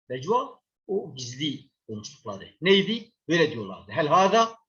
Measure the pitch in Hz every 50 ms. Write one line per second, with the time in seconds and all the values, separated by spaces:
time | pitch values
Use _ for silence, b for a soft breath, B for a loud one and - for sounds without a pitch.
0 | _ - 127 131 135 180 233 254 285 269 - _ _ _ _ _ _ - 190 214
1 | 196 156 127 127 120 120 120 131 156 147 123 - - _ _ _ _ - 110 104
2 | - - - _ - 110 98 92 85 - _ _ 156 190 196 196 - 208 226 233
3 | - - _ _ _ 147 165 170 156 113 113 117 101 92 92 90 - 101 104 165
4 | 156 143 160 185 190 190 208 226 226 226 - - _